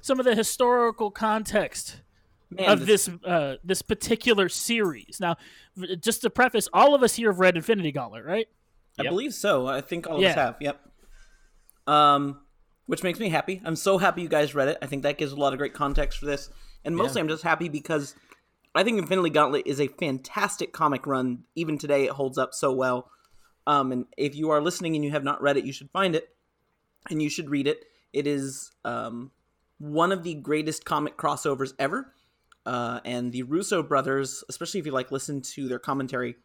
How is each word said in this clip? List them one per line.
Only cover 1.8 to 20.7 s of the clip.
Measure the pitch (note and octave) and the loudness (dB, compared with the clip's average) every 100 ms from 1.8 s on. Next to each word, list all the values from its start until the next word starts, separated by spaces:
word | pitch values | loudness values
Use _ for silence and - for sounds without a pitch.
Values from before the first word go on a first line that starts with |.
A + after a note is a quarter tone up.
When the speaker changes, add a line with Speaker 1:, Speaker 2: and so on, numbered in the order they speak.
| - - _ _ _ _ _ | -12 -14 _ _ _ _ _
Speaker 2:
Man, | F3+ F#3 | -2 4
Speaker 1:
of | G3+ E3 | 4 6
Speaker 2:
this | G#3 - | 2 2
Speaker 1:
this, | F3 - | -6 -2
uh, | F3 C#3+ C3 | 0 0 -6
this | E3+ F#3 | -4 -4
particular | - G#3+ - A3+ - G#3+ F3+ | -2 -6 -2 0 2 4 2
series. | - - A#3 G3+ C3 - - | 0 -2 0 0 -2 -12 -6
Now, | F3+ E3 - - - - | -2 -2 -6 -20 -20 -14
v-, | F#3 F#3 | -8 -4
just | A3 A3+ | -2 0
to | A#3 | -2
preface, | - B3 A3+ - | 2 2 4 0
all | F3+ C4+ | 6 8
of | C#4+ | 8
us | B3 - | 4 4
here | A#3 | 0
have | F3+ | 4
read | F#3 F3 | 4 4
Infinity | D#3 A3 D#3+ | 0 0 0
Gauntlet, | C#3+ A#2+ G#2+ | -4 -8 -12
right? | C3+ F#3+ A3+ _ _ _ _ - | -4 -4 -4 _ _ _ _ -6
Speaker 2:
I | |
Speaker 3:
Yep. | B2 | -2
Speaker 2:
believe | F3 C#4 | -2 -2
so. | - G3+ D3+ B2+ | -2 2 2 2
I | C3+ | -4
think | C#3+ E3+ E3 | -4 -8 -6
all | D#3 | 2
of | |
us | |
Speaker 1:
Yeah. | F#3 D#3 | 2 4
Speaker 2:
have. | B2+ A#2+ | 0 -2
Yep. | C#3+ - _ _ _ - - _ _ _ _ _ - | -6 -6 _ _ _ -20 -20 _ _ _ _ _ 2
Um, | D3 D3 C#3+ C#3+ C#3 _ _ _ _ - | 6 8 6 2 -8 _ _ _ _ -6
which | - | -2
makes | F#3 E3+ | -2 -2
me | G#3+ | 0
happy. | D#3+ - F#3 E3+ | 0 0 -6 -4
I'm | D#3+ | -2
so | - F#3+ | 2 4
happy | F#3+ E3+ | 4 0
you | E3+ | 0
guys | D3+ D3 | 2 2
read | C#3+ C3+ | 2 0
it. | - | 0
I | C#3 | -6
think | C#3 | -4
that | C#3 D3 | -2 -2
gives | D3+ | -4
a | C#3 | 0
lot | D3 | 0
of | C3+ | 0
great | C#3+ | -6
context | - D3 C#3+ C#3+ - | -2 0 2 0 -2
for | D3 | -4
this. | C#3 - - - - - | -6 -6 -18 -20 -14 -6
And | E3+ | -2
mostly | A#3 B3+ | 0 0
Speaker 4:
Yeah. | |
Speaker 2:
I'm | D#3 | -2
just | D#3 | -2
happy | E3 D#3 E3+ | -2 -2 -2
because | D3 - D#3 C#3+ - _ - _ _ _ D3+ | -6 -4 -4 -4 -12 _ -20 _ _ _ 0
I | |
think | G3 A3 | 2 2
Infinity | E3 F#3+ F3 | 0 0 2
Gauntlet | D3+ D3 C#3+ - | 4 4 2 -2
is | C#3 | -2
a | C#3 | -2
fantastic | - E3+ C3 C3+ - G3 - F3+ | -2 -4 -4 -6 -4 -4 -4 -8